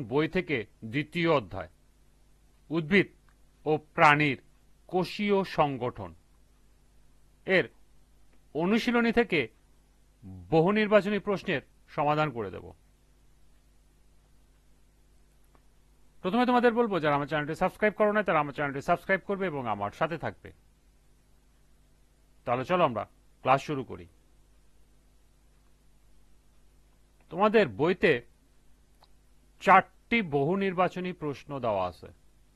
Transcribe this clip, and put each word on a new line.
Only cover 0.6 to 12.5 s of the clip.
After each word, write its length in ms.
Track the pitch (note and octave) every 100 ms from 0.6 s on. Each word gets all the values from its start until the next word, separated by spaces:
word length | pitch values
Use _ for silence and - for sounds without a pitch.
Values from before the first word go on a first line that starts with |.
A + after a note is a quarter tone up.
| G2+ _ A2+
দ্বিতীয় 380 | C3+ D3+ F3 E3 D3
অধ্যায়, 320 | F#2 F#2 D#2 - _ _ _ _ _ _ _ _ - D#3+
উদ্ভিদ 320 | D3+ G3 - - _ _ _ _ D3
ও 20 | D3+ - -
প্রাণীর 420 | D#3 D3 D3 A#2+ - _ _ _ -
কোষীয় 460 | F3+ F3 - G#3 G3 F#3 -
সংগঠন, 540 | D3 C3 A#2+ A2+ F2+ E2 _ _ _ _ - _ _ - - - - _ - F#3
এর 80 | A2+ - - - - - - - _ D3
অনুশীলনী 500 | F3 A3 B3 A#3+ A#3 A#3
থেকে 200 | A#3+ E3 A2+ _ _ _ _ _ _ _ F#2+ F#2 F2
বহু 180 | D#3+ F3 G#3+
নির্বাচনী 380 | G#3 G#3 F#3+ G#3 G#3
প্রশ্নের 360 | F#3+ - C#3 - _ - -
সমাধান 320 | D3 D3+ D#3 A#2
করে 140 | G2